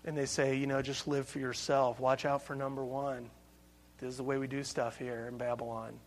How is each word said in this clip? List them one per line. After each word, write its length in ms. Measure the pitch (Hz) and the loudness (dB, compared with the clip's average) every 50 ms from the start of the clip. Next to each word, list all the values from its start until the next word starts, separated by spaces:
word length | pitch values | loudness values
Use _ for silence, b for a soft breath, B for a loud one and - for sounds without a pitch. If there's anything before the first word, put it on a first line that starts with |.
| - | -6
And 120 | 170 151 | -2 0
they 100 | 147 139 | 0 0
say, 300 | 127 - - 139 135 135 | 2 4 4 4 4 4
you 100 | 135 139 | 2 2
know, 160 | 139 135 135 | 2 2 2
"Just 260 | 131 131 139 - - 147 | 2 0 -4 -4 -2 0
live 180 | 143 139 135 | 0 0 0
for 120 | - - 143 | -2 -4 -2
yourself. 600 | 131 127 117 - - - 139 135 131 123 117 120 | -2 -2 -2 -2 2 4 6 6 6 4 2 2
Watch 260 | 127 131 135 131 - | 4 4 4 4 4
out 160 | 147 143 139 | 2 2 0
for 120 | - - 143 | 0 -4 -4
number 300 | 135 139 135 139 135 131 | -4 -2 -2 -2 -4 -4
one. 460 | 123 131 139 139 139 131 123 120 117 - - - - - - - - - - - - - - | -2 -2 -2 -2 -2 -4 -4 -8 -12 -16 -20 -20 -20 -20 -20 -20 -20 -20 -20 -20 -20 -14 -8
This 120 | 131 127 | -8 -6
is 60 | 127 131 | -4 -4
the 40 | |
way 140 | 131 135 139 135 | 0 0 2 0
we 80 | 135 | 0
do 160 | 131 135 139 139 | -2 -4 -4 -4
stuff 340 | - - - 123 117 - - | -2 0 0 0 0 -2 -4
here 280 | 135 123 120 117 113 | -6 -6 -4 -4 -6
in 120 | 120 123 120 | -8 -6 -4
Babylon." 600 | 123 120 120 117 120 117 113 113 113 113 113 113 - | -2 -2 0 -2 -2 -4 -4 -6 -6 -8 -12 -14 -18